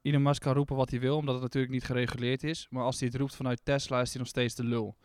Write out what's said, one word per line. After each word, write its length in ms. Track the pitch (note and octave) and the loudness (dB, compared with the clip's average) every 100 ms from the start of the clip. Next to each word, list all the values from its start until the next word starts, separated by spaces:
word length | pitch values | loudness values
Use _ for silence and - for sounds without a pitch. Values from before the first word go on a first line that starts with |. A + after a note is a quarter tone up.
Elon 200 | C#3+ C#3+ | 2 4
Musk 200 | C#3 C#3+ | 4 2
kan 120 | C#3+ | 2
roepen 220 | C3+ C#3+ C3+ | 2 2 0
wat 140 | C3 | 0
hij 100 | A#2+ | 0
wil, 180 | B2+ D3+ | 2 2
omdat 160 | C#3+ | 0
het 100 | B2+ | -2
natuurlijk 300 | B2+ C3+ B2+ | -2 0 0
niet 100 | C3 | -2
gereguleerd 600 | - B2 A#2+ B2 A#2+ C3 | -2 0 0 0 -2 -2
is. 240 | D3+ E3 - | -2 -6 -6
Maar 140 | C3 | -2
als 160 | B2 B2+ | -2 0
hij 80 | B2+ | -2
het 100 | B2+ | -2
roept 180 | C3+ - | -4 -2
vanuit 260 | C3+ B2 | -4 -2
Tesla, 380 | - C#3 - B2+ | 0 0 0 0
is 80 | B2 | 0
hij 100 | B2+ | -2
nog 80 | B2 | -4
steeds 260 | - A#2+ - | -2 -2 0
de 80 | |
lul. 320 | A#2 A#2 G#2 - | 0 0 -2 -6